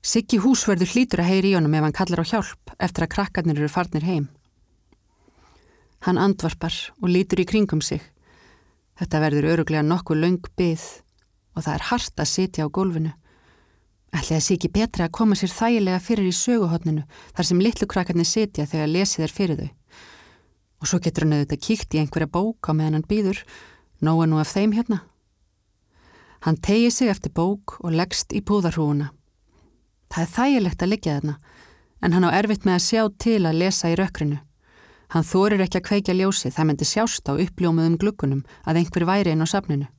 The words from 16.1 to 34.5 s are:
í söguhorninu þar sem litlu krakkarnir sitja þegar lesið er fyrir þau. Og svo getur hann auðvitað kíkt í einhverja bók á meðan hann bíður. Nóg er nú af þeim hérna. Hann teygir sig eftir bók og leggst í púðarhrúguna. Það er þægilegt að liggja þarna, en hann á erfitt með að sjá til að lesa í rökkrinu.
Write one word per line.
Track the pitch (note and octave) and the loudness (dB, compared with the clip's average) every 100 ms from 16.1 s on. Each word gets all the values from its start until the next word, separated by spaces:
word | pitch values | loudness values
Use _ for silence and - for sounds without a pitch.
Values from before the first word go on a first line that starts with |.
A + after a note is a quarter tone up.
| A3+ F#3 | 0 0
í | F3 | 0
söguhorninu | - A#3+ F3+ E3 E3 D#3 C#3+ - - - | 0 2 2 0 0 -2 -4 -14 -16 -4
þar | E3 | 0
sem | F3 | 2
litlu | G#3 - - | 2 0 -2
krakkarnir | - F3 F3 E3+ | -2 -2 0 0
sitja | - G#3 - D3 | 0 -2 -2 -4
þegar | D#3+ D3+ | -2 0
lesið | E3+ F#3+ - D#3 | 0 0 -2 -4
er | |
fyrir | - F#3+ D3 | -2 -2 -2
þau. | C#3+ - _ - - - - _ _ _ _ _ | -6 -12 _ -20 -20 -20 -20 _ _ _ _ _
Og | D3 | -2
svo | F3+ | -2
getur | E3+ D#3+ D#3 | 0 0 2
hann | D3 | 2
auðvitað | C#3+ D3 - | 0 -4 -2
kíkt | A3 - D#3 | -2 -2 -2
í | |
einhverja | D3 D#3 D#3 | -2 -2 -2
bók | F3 G#3 A3+ - | -2 -2 -4 -2
á | D#3 | 0
meðan | D#3 D#3 | 0 -2
hann | D#3+ | 0
bíður. | G#3+ G3 G3+ - - - - _ _ | 0 0 -4 -8 -20 -20 -20 _ _
Nóg | D#3 D#3+ | 0 2
er | E3 | 2
nú | D#3 | 2
af | D#3 | 0
þeim | G3 G#3+ G#3+ | 0 0 0
hérna. | A#3+ G3+ - _ _ _ _ _ _ _ _ _ _ - - - | -2 -4 -6 _ _ _ _ _ _ _ _ _ _ -20 -20 -8
Hann | - D#3 | -2 -2
teygir | - G#3 A#3+ | 2 4 4
sig | - B3 | 4 0
eftir | G3 D3 | 0 -4
bók | E3 F3 G3+ - - | -2 0 -2 -8 -10
og | F3 D#3+ | -2 0
leggst | F3+ - - G3+ | 0 -4 -4 -6
í | |
púðarhrúguna. | G3+ G#3 F3 E3 D3+ D3 C#3+ - _ _ _ _ _ _ _ _ _ | 0 0 0 0 0 0 -2 -10 _ _ _ _ _ _ _ _ _
Það | - | -6
er | E3+ - | -4 0
þægilegt | C4 C4+ F#3 - | 2 2 2 0
að | F3 | -2
liggja | G#3 E3+ C#3+ | 0 -2 -2
þarna, | D3+ C#3+ - - - - _ _ | -4 -8 -12 -20 -20 -20 _ _
en | F3 | 0
hann | F3 F3+ | 2 4
á | E3 | 2
erfitt | G#3+ G3+ G3+ | 0 0 2
með | F3+ | 0
að | |
sjá | - A3+ G#3+ G#3 | 2 0 0 -2
til | A#3 A3 | 0 2
að | E3+ D#3+ | 2 2
lesa | F#3 F#3 E3+ | 0 0 0
í | E3+ | 0
rökkrinu. | F#3+ - D3+ C#3+ - | -2 -2 -4 -4 -8